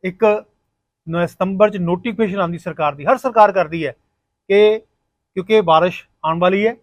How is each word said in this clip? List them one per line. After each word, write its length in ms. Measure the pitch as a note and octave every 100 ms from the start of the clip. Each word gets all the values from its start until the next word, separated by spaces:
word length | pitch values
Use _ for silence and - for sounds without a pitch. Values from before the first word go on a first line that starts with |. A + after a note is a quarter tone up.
ਇੱਕ 400 | F#3 F#3 A3 G#3 G#3 _ _ _ _ _ -
ਨ-, 180 | E3+ E3+
ਸਤੰਬਰ 440 | - F#3+ F#3+ G#3
'ਚ 60 | G#3
ਨੋਟੀਫਿਕੇਸ਼ਨ 640 | F3 F3+ A#3 G#3 A3 G3
ਆਉਂਦੀ 180 | F3 E3+
ਸਰਕਾਰ 360 | F3 D#3 D3+
ਦੀ, 100 | C#3+
ਹਰ 120 | D3 B3+
ਸਰਕਾਰ 360 | C4+ A#3 G#3
ਕਰਦੀ 340 | F#3+ D#3+ E3 D3
ਹੈ 60 | - _ _ _ _ _
ਕਿ 300 | G3 G#3+ A3 _ _ _ _ _
ਕਿਉਂਕਿ 260 | - F#3 A3
ਬਾਰਿਸ਼ 480 | F3 D#3+ F3+ F3+ - _
ਆਉਣ 140 | D#3 E3
ਵਾਲੀ 280 | F3 G3 G#3+
ਹੈ 80 | A#3